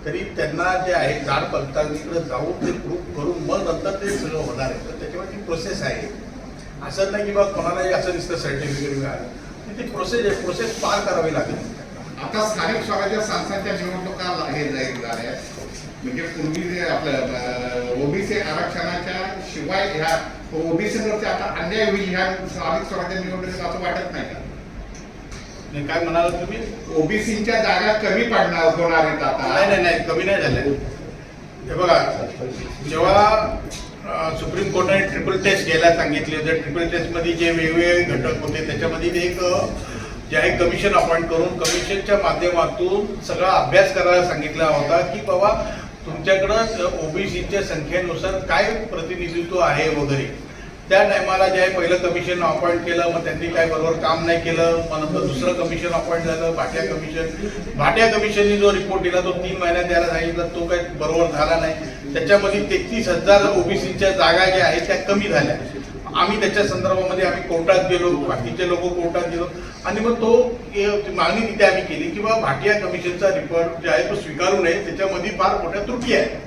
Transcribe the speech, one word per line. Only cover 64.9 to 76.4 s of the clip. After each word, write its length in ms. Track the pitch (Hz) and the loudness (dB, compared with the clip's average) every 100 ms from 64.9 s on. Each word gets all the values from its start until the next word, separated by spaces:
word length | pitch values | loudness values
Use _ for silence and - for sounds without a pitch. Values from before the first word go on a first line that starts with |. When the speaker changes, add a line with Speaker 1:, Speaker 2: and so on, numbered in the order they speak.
| 180 | -2
Speaker 1:
कमी 320 | - 202 202 | 2 0 2
झाल्या. 280 | 156 123 - - 135 - - - 165 | 2 2 -2 -6 -10 -10 -10 -4 0
आम्ही 240 | 185 208 | 0 2
त्याच्या 260 | 196 208 202 | 2 2 0
संदर्भामध्ये 580 | 180 180 185 185 185 | 0 2 2 2 2
आम्ही 180 | 185 - | 2 0
कोर्टात 480 | - 165 165 185 175 | -2 0 4 4 4
गेलो, 200 | 175 175 | 2 2
बाकीचे 580 | 143 139 - 117 - 180 | 2 0 -2 -4 -2 0
लोक 100 | 175 | 0
कोर्टात 520 | 180 175 170 175 170 | 0 0 0 0 -2
गेलो 160 | 170 175 - - - | -2 -4 -6 -12 -8
आणि 160 | - 208 | -4 0
मग 140 | 226 | 0
तो, 460 | 220 226 240 254 - - 202 | 2 6 6 6 0 -6 0
ए, 100 | 202 208 180 | 2 0 -2
मागणी 380 | 175 170 214 226 | 0 2 2 0
तिथे 180 | - | 4
आम्ही 220 | 196 185 160 | 4 4 -2
केली 240 | 147 170 | -4 -4
की 100 | 202 | -2
बा 200 | 220 226 | 0 2
भाटिया 400 | 220 - 202 208 | 2 0 2 2
कमिशनचा 480 | 185 175 175 180 196 | 0 -4 -4 0 2
रिपोर्ट 540 | 185 - 170 165 165 | 2 0 0 0 -2
जे 60 | 170 | 0
आहे 220 | 156 - | 2 2
तो 40 | |
स्वीकारू 480 | - 156 147 185 196 | -2 -6 0 2 4
नये, 220 | 170 165 | 2 2
त्याच्यामध्ये 460 | - 160 190 180 202 | -2 -2 -2 0 -4
फार 320 | - 190 214 | 0 2 2
मोठ्या 200 | 170 196 | -2 -4
त्रुटी 320 | 208 240 240 | -4 -4 2
आहे. 100 | 202 220 - | 2 2 -4